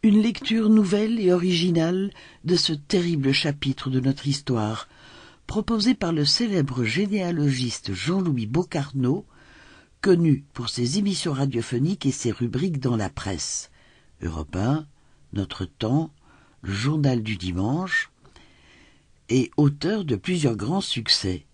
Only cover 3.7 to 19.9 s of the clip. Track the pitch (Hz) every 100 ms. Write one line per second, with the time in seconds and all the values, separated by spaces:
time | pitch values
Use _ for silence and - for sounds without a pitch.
3.7 | 127 135 131 127 135 143 139 - 120 107
4.7 | 113 - - - - - - - 214 208
5.7 | 233 214 254 175 165 147 - 233 190 135
6.7 | 127 113 131 202 208 180 170 147 131 127
7.7 | - - 95 110 190 180 131 107 139 180
8.7 | 170 139 135 123 165 - - - - -
9.7 | - _ _ - 180 165 139 - - 120
10.7 | - 120 175 202 185 165 139 139 120 113
11.7 | 123 147 202 139 127 123 104 120 120 185
12.7 | 147 127 117 98 - 101 90 - - -
13.7 | _ _ _ _ _ 85 78 73 90 107
14.7 | 147 151 _ _ _ _ - 95 - 92
15.7 | _ 110 139 160 _ _ _ _ _ -
16.7 | 98 127 156 143 123 110 101 90 87 101
17.7 | 147 185 - - _ - - - _ _
18.7 | - - _ _ _ _ 123 120 - 147
19.7 | 143 160